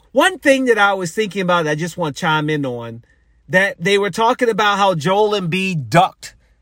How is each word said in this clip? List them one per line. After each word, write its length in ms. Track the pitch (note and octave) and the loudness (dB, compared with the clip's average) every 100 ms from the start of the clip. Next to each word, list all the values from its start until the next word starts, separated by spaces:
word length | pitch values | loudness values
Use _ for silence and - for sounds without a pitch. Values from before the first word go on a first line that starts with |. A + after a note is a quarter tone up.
| _ | _
one 260 | B3 F4+ F4+ | 0 2 2
thing 260 | D4+ C4+ B3+ | 2 2 2
that 120 | G#3+ | 2
I 160 | G3+ | 2
was 200 | F#3+ F3+ | 0 -4
thinking 280 | A3 G#3+ G3 | -4 -4 -2
about 240 | F3+ F3 D3+ | 0 0 0
that 60 | |
I 40 | D3+ | -4
just 220 | E3+ F3+ | -6 -6
want 180 | D#3+ C3+ | -8 -4
to 60 | |
chime 280 | F3 D#3 D3+ | -2 0 0
in 160 | D3+ C3+ | -2 -4
on, 380 | A#2+ A#2 A2+ - _ _ _ - | -6 -10 -14 -20 _ _ _ -2
that 260 | F3 G3 - | 0 0 -2
they 200 | E3+ G3+ | 0 0
were 120 | G3 | 0
talking 380 | F3+ A3+ B3+ A#3 | 0 0 2 0
about 300 | A3 G#3 G3+ | 2 2 2
how 180 | G3 F3 | 2 0
Joel 360 | D3 G3 G#3+ | 0 2 2
Embiid 580 | G#3 F3+ F#3 F#3+ E3+ A#2 | 0 -2 -4 -4 -4 0
ducked 440 | E3 F3+ - - - _ _ | 2 2 0 -20 -20 _ _